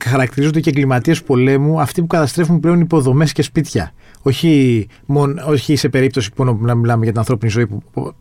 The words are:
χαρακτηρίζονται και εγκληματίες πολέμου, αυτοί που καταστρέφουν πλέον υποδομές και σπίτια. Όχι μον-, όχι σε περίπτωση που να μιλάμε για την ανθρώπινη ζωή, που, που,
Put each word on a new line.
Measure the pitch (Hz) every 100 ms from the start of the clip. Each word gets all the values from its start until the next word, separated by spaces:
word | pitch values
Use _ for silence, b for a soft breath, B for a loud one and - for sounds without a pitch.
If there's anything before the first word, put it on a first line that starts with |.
χαρακτηρίζονται | 120 135 123 - 147 156
και | 160
εγκληματίες | 143 135 123 139 165
πολέμου, | - 127 131 139 147 160
αυτοί | 143 -
που | 165
καταστρέφουν | 170 143 - 160 170
πλέον | 165 175
υποδομές | 165 160 131 131 156
και | -
σπίτια. | 120 - 147 117 80 - b b
Όχι | 139 135 165 147 131 117 95 b b
μον-, | 143 139 151 147
όχι | 147 - 143
σε | 139
περίπτωση | 135 131 127 113
που | -
να | 127 110 117
μιλάμε | 120 117 117
για | 110
την | 110
ανθρώπινη | 113 117 117
ζωή, | 107 110
που, | 104 -
που, | - 117 -